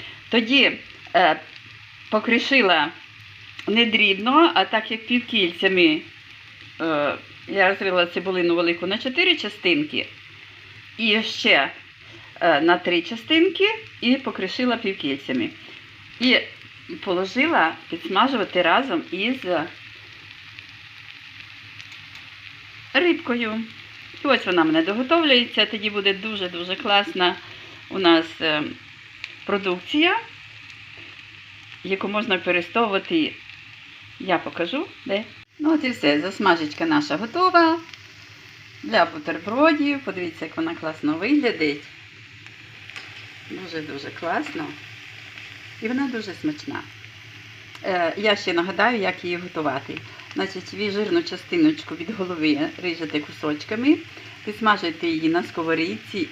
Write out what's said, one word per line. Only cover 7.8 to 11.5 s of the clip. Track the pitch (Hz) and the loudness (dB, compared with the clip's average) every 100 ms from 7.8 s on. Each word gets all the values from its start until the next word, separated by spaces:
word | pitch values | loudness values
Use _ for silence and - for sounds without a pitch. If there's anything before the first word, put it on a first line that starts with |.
| 196 180 175 | 0 0 0
цибулину | 190 180 185 170 170 | -2 -2 0 2 2
велику | 170 170 180 | 2 0 -2
на | 214 | -2
чотири | 262 254 370 311 | -2 0 2 2
частинки. | 320 - 185 147 294 113 - - - - - - - - - - | -2 -2 0 0 0 -4 -8 -10 -20 -20 -20 -20 -20 -20 -16 -4
І | 220 214 | 0 0
ще, | 214 - 220 | 0 0 4